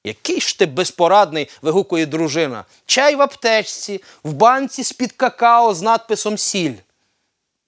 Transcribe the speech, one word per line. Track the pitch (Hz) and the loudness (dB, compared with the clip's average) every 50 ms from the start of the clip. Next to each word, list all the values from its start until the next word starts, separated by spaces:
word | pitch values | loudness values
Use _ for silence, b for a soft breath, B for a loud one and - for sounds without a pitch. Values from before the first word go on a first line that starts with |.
| - | -12
«Який | 104 107 - - - 359 302 | -12 -10 -8 -6 -6 -4 -4
ж | - - - - | -4 -4 -2 0
ти | 196 | 0
безпорадний», — | 160 127 151 180 - - - 175 165 190 208 202 156 147 156 143 - B B B | 0 0 -2 -4 -4 -2 0 2 4 6 4 4 2 0 -6 -8 -8 B B B
вигукує | 156 156 196 190 - 185 165 160 | -2 0 0 0 0 -2 -2 -2
дружина. | 147 147 160 165 151 131 165 160 139 120 107 95 b b b b | -2 -2 -2 -2 -2 -2 -2 -2 -4 -4 -8 -12 b b b b
Чай | - - 247 277 294 302 | -4 0 2 4 4 4
в | 277 277 | 2 0
аптечці, | 262 - - - 233 220 214 202 - - - - - 202 190 B B B B B | 0 -2 -2 -2 0 0 0 0 -2 -8 -12 -10 -10 -10 -10 B B B B B
в | 151 151 | -8 0
банці | 135 208 233 254 269 277 247 - - 247 | 2 4 4 4 2 0 -4 -6 -8 -8
з-під | - - - 254 220 - | -8 -6 -6 -6 -8 -4
какао | - 262 240 - - 240 233 233 233 233 226 196 | -2 -2 -2 0 2 2 4 4 4 4 2 0
з | 160 185 | 0 0
надписом | 220 233 226 - - 220 - - 214 214 202 | 0 0 0 -2 -2 -4 -4 -2 -4 -4 -4
«сіль». | - - - 196 170 143 117 101 - _ _ _ _ _ _ _ _ _ _ _ _ _ _ _ _ | -4 -4 -4 -4 -4 -4 -6 -8 -14 _ _ _ _ _ _ _ _ _ _ _ _ _ _ _ _